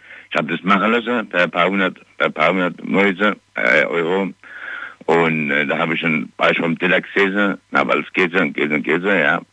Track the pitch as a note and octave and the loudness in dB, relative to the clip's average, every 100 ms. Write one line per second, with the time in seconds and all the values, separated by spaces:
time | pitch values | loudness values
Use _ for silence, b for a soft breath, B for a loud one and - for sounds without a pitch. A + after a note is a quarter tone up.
0 | B B B E2 D#2+ E2+ F2+ G2+ G#2 A#2 | B B B -4 -4 -4 0 2 2 0
1 | A2 A#2+ G2+ F2+ F2 F2+ F2 G2 F#2 - | 0 -4 -2 -2 0 2 0 2 0 -4
2 | - - D#2 D#2 D#2+ F#2 F2+ - - F#2+ | -14 -4 -2 2 2 2 0 -4 -2 2
3 | G2+ F2+ G#2 G2 _ A#1 A1 C#2+ C#2+ E2+ | 2 2 -2 -2 _ -2 2 2 2 0
4 | E2 F#2+ F#2+ - B B B B B B | 0 0 -2 -6 B B B B B B
5 | - E2 E2 D#2+ D2 C#2+ C#2+ D#2 E2+ D#2+ | 2 4 4 0 0 0 0 -2 -2 -2
6 | E2 D#2 - - E2 E2 E2+ D#2+ F2+ F2+ | -2 -2 -4 0 0 2 0 0 0 0
7 | - - G2 G2 G2+ - _ C#2 C2+ C2+ | 0 0 0 2 0 -2 _ -2 0 0
8 | - - F2+ F2+ D2+ B1 D2 D2+ C#2+ E2 | -2 -2 0 2 0 -2 -2 -2 0 -2
9 | F#2+ F#2+ D2 E2+ - | 0 0 2 0 -4